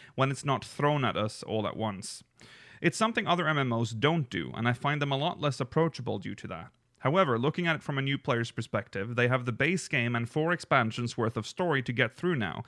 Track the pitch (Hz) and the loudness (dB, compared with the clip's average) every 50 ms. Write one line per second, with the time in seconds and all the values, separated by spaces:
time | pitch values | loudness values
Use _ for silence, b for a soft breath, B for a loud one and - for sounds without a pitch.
0 | B B B B 131 139 139 - - 147 135 107 - - - - 143 147 151 147 | B B B B 2 2 0 -2 0 0 0 0 -2 -6 -4 0 2 2 4 4
1 | 131 107 - 90 107 107 - - - - 104 110 104 92 - - 110 107 98 92 | 2 0 2 0 0 -2 -2 -6 -6 -4 -2 0 0 -2 -2 -2 -2 -4 -4 -6
2 | - - - - - _ _ B B B B B B B B B B 165 - - | -8 -12 -12 -14 -16 _ _ B B B B B B B B B B 0 2 2
3 | 220 226 220 240 202 - 175 175 165 151 156 143 135 123 117 117 117 110 117 107 | 0 0 0 0 0 2 2 2 2 2 2 2 2 2 2 0 0 -2 -2 2
4 | 139 147 170 170 135 - - - 73 62 - - 113 120 120 - - 143 147 147 | 2 4 4 4 0 0 -2 -4 -4 -4 -4 -2 0 0 0 0 0 -2 0 0
5 | 147 143 139 135 147 165 - - 143 147 127 - 135 - - 160 165 160 - - | 0 0 0 0 0 -2 -2 0 -2 -2 0 -2 -4 -2 0 2 2 2 0 -4
6 | 117 113 107 101 87 104 101 - - - 90 85 82 - _ _ _ _ _ - | -6 -4 -4 -4 -4 -6 -8 -8 -10 -10 -10 -10 -12 -14 _ _ _ _ _ -2
7 | - 131 156 190 190 143 117 113 123 151 - - 175 170 160 139 - - 143 139 | 0 2 4 4 4 4 4 2 2 0 0 0 0 0 0 -2 -2 -4 -2 -2
8 | 135 135 139 131 - 120 120 117 117 - - - 110 - - 104 98 - - 98 | 0 0 -2 -2 0 0 0 0 0 -2 -4 -8 -6 -4 -4 -4 -4 -4 -6 -6
9 | 101 117 120 120 123 123 127 131 123 123 113 - 135 160 190 185 - - - 131 | -6 -2 0 2 4 4 4 2 0 -2 -2 0 2 2 2 0 -2 -2 -2 0
10 | 117 120 123 120 117 - - 151 156 165 175 - - - 147 135 117 113 - - | 0 2 0 0 -2 -2 0 0 0 0 0 -2 0 2 4 4 4 2 0 -2
11 | 120 117 - - 113 113 - 113 107 - - - 185 170 147 135 123 - 123 123 | -4 -4 -2 0 0 0 0 -2 -6 -6 -4 -2 0 0 2 0 0 0 0 2
12 | 123 113 - - - 180 175 127 107 82 - - - | 0 0 0 -2 -2 0 0 0 0 -2 -4 -6 -10